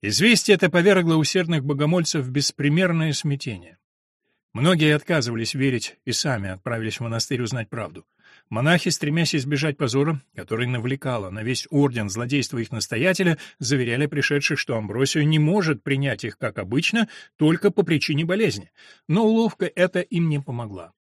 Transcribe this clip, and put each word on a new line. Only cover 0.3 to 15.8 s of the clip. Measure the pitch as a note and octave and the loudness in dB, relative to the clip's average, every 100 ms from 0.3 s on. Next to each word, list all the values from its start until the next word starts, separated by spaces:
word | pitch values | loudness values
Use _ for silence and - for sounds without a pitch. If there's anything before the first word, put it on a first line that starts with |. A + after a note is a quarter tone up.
| A3+ - F#3+ | 4 4 4
это | F#3 | 6
повергло | F3+ F3 G3 E3+ | 4 6 4 4
усердных | D#3+ D3+ F3+ E3 D#3+ | 2 2 0 0 -2
богомольцев | C3+ C#3 D3+ F3+ E3 D#3+ | 0 0 2 2 0 -2
в | B2+ | -2
беспримерное | B2+ C3+ - C#3+ D3+ F#3 E3 D#3+ | -2 -2 -2 0 2 2 2 0
смятение. | C#3+ D3+ C#3+ C3+ G2+ - _ _ _ _ _ _ _ _ | -2 -2 -4 -4 -10 -14 _ _ _ _ _ _ _ _
Многие | - C#3+ F3+ D3+ | 0 2 4 4
отказывались | D3+ - E3 A#2 A#2 A2+ | 2 2 0 0 -4 -4
верить | C3+ C3+ B2 - - | 0 0 0 -4 -12
и | - | -6
сами | A#2 D3+ B2 G2 | -4 -2 -2 -4
отправились | F#2 - A#2 A2 - | -8 -6 -4 -4 -6
в | |
монастырь | A#2 A#2 - B2+ | -6 -6 -4 -4
узнать | A#2+ B2+ A2 | -4 -6 -8
правду. | A#2+ G2 D#2+ _ _ _ - _ | -10 -10 -12 _ _ _ -20 _
Монахи, | G#2+ C#3 E3+ - | -2 2 2 2
стремясь | - D3 D#3 D#3+ | -4 -2 0 0
избежать | D#3 C3 D3 D#3 C#3+ | 0 -2 -2 -2 -2
позора, | C3+ B2+ C#3+ D3+ _ | -2 0 0 -2 _
который | - - A2+ B2 | -16 -6 -4 -2
навлекало | B2+ A#2 C#3 C3+ B2 F#2+ | -2 -4 -4 -4 -4 -6
на | G2+ | -8
весь | A2 B2+ - | -6 -6 -2
орден | D3 C#3+ A#2+ G#2 | 2 2 0 -4
злодейство | G2 A#2+ C#3 B2 B2 | -4 -2 -2 -2 -4
их | A2+ | -6
настоятеля, | A2+ - A2+ E3+ F#3 F3+ D#3 - - | -6 -4 -2 0 2 2 0 -4 -10
заверяли | A#2+ C#3 A#2+ A#2+ D3 | -2 0 0 0 -2
пришедших, | C#3+ C3+ C#3+ C#3+ D3 | 0 0 0 0 -4
что | - A#2+ | -2 -4
Амбросио | G#2+ G#2+ C3+ E3 | -4 0 0 2
не | D3 D#3 | 2 4
может | D3+ F#3+ D#3+ D3+ | 4 2 0 -2